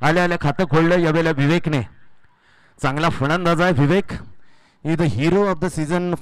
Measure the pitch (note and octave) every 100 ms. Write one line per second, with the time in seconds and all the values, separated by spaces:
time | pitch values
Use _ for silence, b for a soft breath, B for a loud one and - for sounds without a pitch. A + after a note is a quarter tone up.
0 | C#3+ E3+ F3 E3+ D3 D#3+ F3 D#3 E3 F3+
1 | E3 D#3+ E3 C#3 C#3+ E3+ E3 D3 G2 -
2 | - - - b b b b b C3+ C#3+
3 | E3 B2 C3+ F3 E3+ E3 F3+ C#3 C#3+ F#3+
4 | - - - - b b b b D3 D#3+
5 | E3 G2+ D#3+ F#3+ G3+ E3 F3 - D3+ F3
6 | F3+ E3